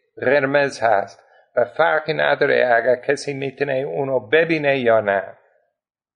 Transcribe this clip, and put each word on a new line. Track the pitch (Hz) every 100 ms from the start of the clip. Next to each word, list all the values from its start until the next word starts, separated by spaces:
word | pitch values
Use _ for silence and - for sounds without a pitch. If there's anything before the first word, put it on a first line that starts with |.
| _ -
قرمز | 117 143 135 143 139 -
هست | 113 101 - - _ _ _ 123
و | 117
فرقی | - 165 156 -
نداره | 147 147 143 143 123 123 117
اگر | 120 123
کسی | - 139 -
می‌تونه | 135 139 127 139
اونو | 131 147 165 135 127
ببینه | 110 156 165 160 143 135
یا | 117 113
نه. | 104 98 90 - _ _ _ _ _ _ _